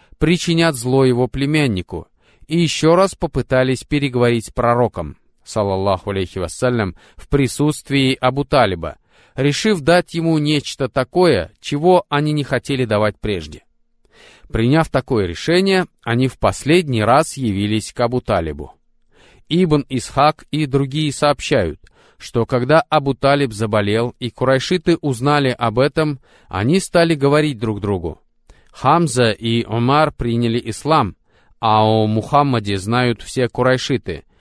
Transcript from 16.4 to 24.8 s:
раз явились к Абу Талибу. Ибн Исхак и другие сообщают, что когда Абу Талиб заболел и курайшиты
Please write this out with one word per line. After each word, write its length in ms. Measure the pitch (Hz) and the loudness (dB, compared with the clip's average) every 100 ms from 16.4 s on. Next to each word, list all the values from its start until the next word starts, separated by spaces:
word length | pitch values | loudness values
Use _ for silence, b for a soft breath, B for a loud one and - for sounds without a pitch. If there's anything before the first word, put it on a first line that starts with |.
| 104 - 127 175 156 117 | -2 -2 2 2 2 0
раз 320 | 104 135 165 143 | 2 2 2 -4
явились 560 | 120 95 104 110 - | -4 -2 0 -2 -4
к 80 | - | -4
Абу 220 | 120 123 | -2 -2
Талибу. 520 | - 98 80 71 64 - _ _ _ b b b _ | -2 -2 -2 -8 -14 -18 _ _ _ b b b _
Ибн 340 | 165 180 147 - | 0 2 0 0
Исхак 560 | 131 - - 147 - - | -6 -4 2 2 0 -6
и 140 | 147 147 | -4 -2
другие 460 | 135 139 143 151 | -2 -2 -2 -4
сообщают, 720 | - 147 139 - 135 85 - - b b b | 0 0 0 0 0 0 -4 -16 b b b
что 280 | - 120 113 | -6 -4 -2
когда 360 | 127 123 156 - | -2 2 2 2
Абу 240 | 151 139 | 0 -2
Талиб 380 | 131 139 143 135 | 0 0 2 -2
заболел 640 | 104 110 107 101 110 120 - | -4 -2 0 0 0 -2 -6
и 100 | 120 | -10
курайшиты 680 | - 127 135 - 185 | -2 0 2 0 -2